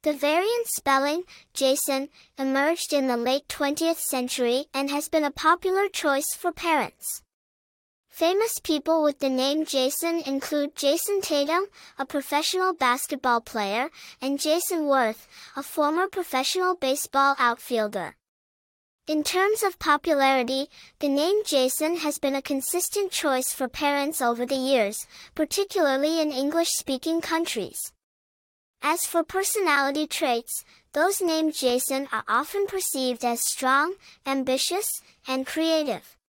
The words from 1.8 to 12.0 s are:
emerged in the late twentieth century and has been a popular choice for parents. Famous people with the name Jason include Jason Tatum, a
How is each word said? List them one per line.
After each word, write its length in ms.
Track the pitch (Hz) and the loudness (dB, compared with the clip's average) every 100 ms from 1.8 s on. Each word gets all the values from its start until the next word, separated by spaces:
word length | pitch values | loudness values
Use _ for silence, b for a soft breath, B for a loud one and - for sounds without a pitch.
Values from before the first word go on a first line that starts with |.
| - 269 285 b b - | 0 -2 -4 b b -4
emerged 540 | 269 269 294 339 - | 0 2 2 0 0
in 160 | 285 262 | 0 2
the 80 | 240 | 0
late 320 | 233 277 - | 0 -2 -4
twentieth 500 | - 285 302 330 330 | -2 -2 0 0 0
century 680 | - 262 247 - 240 254 294 | -2 -4 -4 0 0 0 -2
and 160 | 269 277 | -4 -2
has 200 | 285 294 | -4 0
been 160 | 320 | 0
a 80 | 294 | 0
popular 560 | - 311 349 370 381 403 | 0 2 2 2 2 0
choice 440 | - 311 277 294 | 0 0 0 -2
for 200 | - 359 | -4 -4
parents. 720 | 330 339 311 214 _ - - _ _ _ _ _ _ _ _ _ | -2 0 2 0 _ -10 -10 _ _ _ _ _ _ _ _ _
Famous 520 | - 330 381 453 - | 0 2 2 0 -4
people 420 | - 302 320 320 | -2 -2 2 2
with 160 | 302 285 | 2 2
the 100 | 277 | -2
name 360 | 262 269 302 311 | 0 0 0 0
Jason 560 | 277 254 - 330 339 | 0 0 0 -2 -2
include 520 | 269 277 - 294 285 - | -2 -4 -2 -2 -2 -2
Jason 440 | 277 330 - 403 | 0 0 0 -2
Tatum, 440 | 381 294 285 339 403 B B | 0 0 2 0 -2 B B
a 80 | B | B